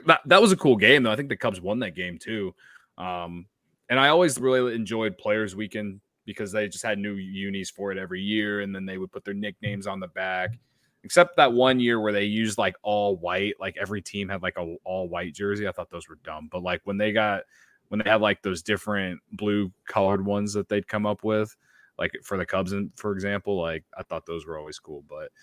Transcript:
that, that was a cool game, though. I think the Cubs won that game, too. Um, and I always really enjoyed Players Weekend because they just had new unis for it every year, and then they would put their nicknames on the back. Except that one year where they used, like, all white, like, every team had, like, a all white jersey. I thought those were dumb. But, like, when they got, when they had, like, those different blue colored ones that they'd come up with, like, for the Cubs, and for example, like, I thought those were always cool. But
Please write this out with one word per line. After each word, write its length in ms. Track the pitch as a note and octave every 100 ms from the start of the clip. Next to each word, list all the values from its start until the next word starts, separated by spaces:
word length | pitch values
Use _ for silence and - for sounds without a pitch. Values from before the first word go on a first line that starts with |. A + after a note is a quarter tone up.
| D#3+
that, 140 | D#3+ D#3
that 160 | F#3
was 100 | A3
a 60 | F#3
cool 180 | D3 A2
game, 280 | G#2+ C#3+
though. 80 | A#2
I 40 | G#2+
think 140 | C#3
the 80 | A2
Cubs 240 | A#2+ F#2+
won 160 | F2 A2+
that 140 | A2
game, 240 | D#2+ F2+ E2+
too. 380 | - A2 F#2+ - - - _ -
Um, 480 | F2+ F2+ F2 F2 F2 _ _ _ -
and 100 | B2+
I 80 | C#3
always 320 | D#3+ F3 A#2+
really 340 | C3 B2+ B2
enjoyed 460 | A2+ G2+ A2+ A2 F#2
Players 360 | G#2+ G#2+ G#2+ F#2+
Weekend 460 | G#2+ A2 G#2 G2 _ _ -
because 260 | G2+ G#2
they 160 | G#2+ G#2
just 160 | -
had 140 | A#2 G2+
new 160 | G#2
unis 560 | G2+ F#2+ F#2+ G2 G2 F#2
for 220 | - G2
it 80 | F#2+
every 220 | F2+ F#2
year, 400 | G2+ A2 G#2 G#2
and 120 | G2
then 140 | F#2+ F#2+
they 100 | F#2+
would 140 | F#2+
put 120 | -
their 120 | - G2+
nicknames 500 | G#2 F#2+ G#2 G#2 G2
on 140 | G2
the 80 | F2+
back. 500 | - F#2 F#2 F#2 A#2 _ _ _ _
Except 320 | - F3 F3 -
that 180 | C#3
one 260 | A#2+ B2+ B2+
year 200 | A#2+ A2+
where 120 | G#2+
they 120 | G2+
used, 340 | G#2 G#2+ A2 G#2
like, 180 | G2 F2+
all 360 | G#2 G#2 G2+ F#2
white, 360 | F2 F#2 G2+ -
like, 180 | F#2+ -
every 220 | F#2 G#2
team 280 | - G2+ G2
had, 120 | G2
like, 160 | F2+ F2+
a 200 | E2+ E2+
all 240 | F#2 F#2 F2+
white 280 | F2 F2 D2+
jersey. 320 | G2+ G2+ G2+
I 40 |
thought 200 | F2+ E2+
those 180 | E2+ D#2+
were 80 | D#2
dumb. 260 | - D#2 D#2
But, 120 | F2+
like, 180 | F2+ F2+ -
when 120 | G2+
they 140 | G#2+
got, 320 | G#2 G#2+ G2 - _ _ _ -
when 100 | G#2
they 60 | G#2+
had, 120 | A2
like, 200 | G#2 G2
those 220 | G2 F2
different 580 | - G2+ - G#2 F#2 F2 _
blue 380 | G2+ G#2 G#2 F#2+ - -
colored 400 | G#2+ G2 G2 G2
ones 280 | G2+ G#2
that 160 | G#2 F#2+
they'd 180 | G#2 -
come 180 | G#2+ G#2
up 180 | G#2
with, 320 | G#2+ G#2+ G#2+ - _ _ _ -
like, 140 | E2+ -
for 120 | - F#2+
the 120 | F2
Cubs, 240 | F#2 F#2
and 180 | G2+ G2+ -
for 160 | G#2
example, 500 | G2 G2+ G2+ G#2 G2
like, 220 | E2 D#2+ - -
I 60 |
thought 240 | - E2 -
those 220 | E2+ D#2
were 100 | D#2
always 220 | D#2 D2
cool. 240 | - C#2+ D2
But 240 | D2+ D2+ _